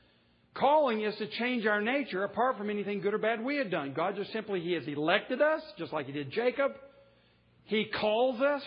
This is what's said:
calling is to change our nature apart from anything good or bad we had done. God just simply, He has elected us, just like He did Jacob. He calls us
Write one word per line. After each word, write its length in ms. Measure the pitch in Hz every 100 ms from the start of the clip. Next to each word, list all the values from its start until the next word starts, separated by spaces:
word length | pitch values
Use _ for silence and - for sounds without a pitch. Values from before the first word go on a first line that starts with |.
| _ _ _ _ _
calling 480 | - 262 311 269 220
is 160 | 214 202
to 100 | 214
change 400 | - 247 247 214
our 140 | 208
nature 440 | 214 285 247 185
apart 340 | 196 208 254 202
from 100 | 208
anything 320 | 208 196 202
good 140 | 196
or 40 | 208
bad 240 | 214 226
we 140 | 247 285
had 140 | 214
done. 240 | 170 139
God 220 | 139 185 196
just 160 | 185
simply, 280 | 220 208 190
He 120 | 170
has 140 | 165 139
elected 540 | 147 160 208 - 262
us, 220 | 302 311 - -
just 140 | 156
like 140 | 156 135
He 60 |
did 180 | 143 135
Jacob. 420 | 202 247 277 277 - - - - _ _ _ _ _
He 220 | - 214 214
calls 540 | - 214 220 262 226
us 220 | 277 285